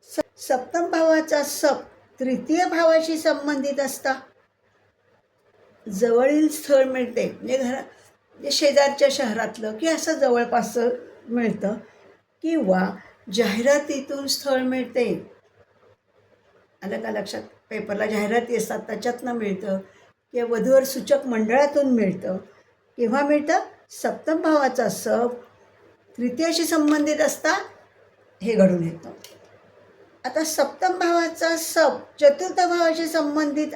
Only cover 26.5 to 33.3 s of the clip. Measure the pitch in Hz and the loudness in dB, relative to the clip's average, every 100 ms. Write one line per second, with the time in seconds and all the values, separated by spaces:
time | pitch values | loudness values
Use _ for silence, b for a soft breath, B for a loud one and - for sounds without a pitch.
26.5 | 330 311 330 294 302 294 294 302 - 311 | 0 0 2 2 2 0 2 0 0 -2
27.5 | 381 392 - _ _ _ _ _ _ 196 | -2 -4 -16 _ _ _ _ _ _ -2
28.5 | 208 190 180 165 - - - - - - | 4 4 4 -2 -6 -16 -20 -20 -20 -20
29.5 | _ _ _ _ _ - _ 254 302 311 | _ _ _ _ _ -20 _ -6 -4 -4
30.5 | - 285 - 370 359 349 339 330 330 330 | 0 -2 0 -2 0 2 2 0 -2 -2
31.5 | 330 - 330 294 - - - 294 285 370 | 0 -2 2 2 2 -10 4 6 6 -2
32.5 | - 359 349 330 320 330 320 294 | 0 2 4 2 2 0 0 0